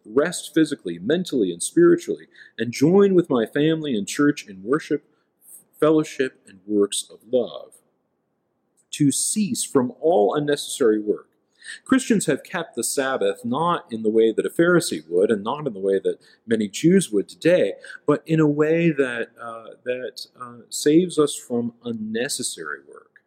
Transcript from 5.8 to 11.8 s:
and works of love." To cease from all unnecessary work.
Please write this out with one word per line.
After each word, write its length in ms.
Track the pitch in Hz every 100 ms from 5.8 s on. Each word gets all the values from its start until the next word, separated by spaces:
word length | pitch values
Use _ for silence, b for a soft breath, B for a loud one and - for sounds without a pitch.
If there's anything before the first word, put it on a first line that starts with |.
| 151 156 151 - 131 - _
and 140 | 95 98
works 400 | 104 101 - -
of 80 | 95 110
love." 440 | 127 101 69 - _ _ _ _ _ _ _ _ _ _ _ _
To 200 | - 143
cease 540 | - - 220 196 117 -
from 260 | 139 123 -
all 340 | 160 190 202 151
unnecessary 680 | 147 143 - - 120 107
work. 260 | 104 87 - _ _ B B B